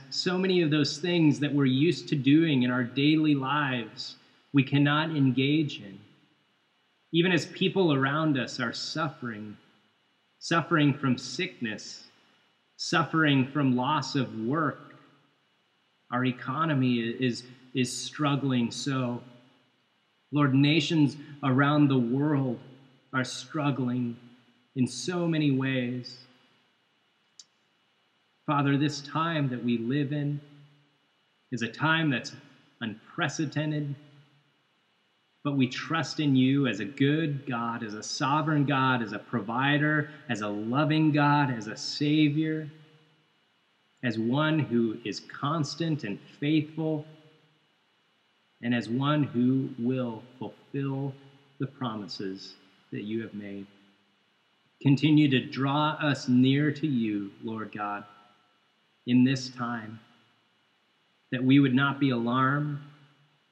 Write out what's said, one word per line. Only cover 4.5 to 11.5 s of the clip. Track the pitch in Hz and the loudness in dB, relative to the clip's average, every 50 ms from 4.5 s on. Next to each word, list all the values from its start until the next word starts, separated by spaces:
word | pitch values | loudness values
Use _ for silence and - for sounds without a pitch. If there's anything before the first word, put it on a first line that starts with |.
we | - 139 131 | 2 2 2
cannot | 131 139 143 143 147 147 151 160 160 160 | 4 4 4 4 4 4 2 0 0 2
engage | 151 135 131 120 131 131 139 147 156 160 139 - - | 2 4 4 4 2 2 2 2 2 0 0 -4 -10
in. | 104 98 95 95 - - _ _ _ _ _ _ _ _ _ _ _ _ _ _ _ _ _ _ _ _ | -14 -16 -18 -18 -20 -20 _ _ _ _ _ _ _ _ _ _ _ _ _ _ _ _ _ _ _ _
Even | - 165 170 185 | 0 2 2 4
as | 180 156 - - | 2 2 0 -2
people | - - 190 185 - 190 185 170 143 | -4 -2 -2 0 2 2 2 2 2
around | 135 131 135 143 156 160 156 143 131 | 2 0 0 0 0 0 0 0 0
us | 117 107 - - | -2 -4 -6 -6
are | 127 117 - | -6 -6 -4
suffering, | - - - - 151 160 151 147 - - 120 110 104 107 107 101 - _ _ _ _ _ _ _ _ _ _ _ _ _ _ _ _ | -8 -10 -8 -6 -6 -6 -6 -6 -10 -12 -12 -10 -10 -12 -14 -16 -18 _ _ _ _ _ _ _ _ _ _ _ _ _ _ _ _
suffering | - - 170 170 156 - 170 156 147 143 131 | -4 0 0 0 2 2 4 4 6 4 4
from | - - 135 123 - | 2 2 0 0 0
sickness, | - - - - 180 180 | -2 -10 -6 -6 -6 -6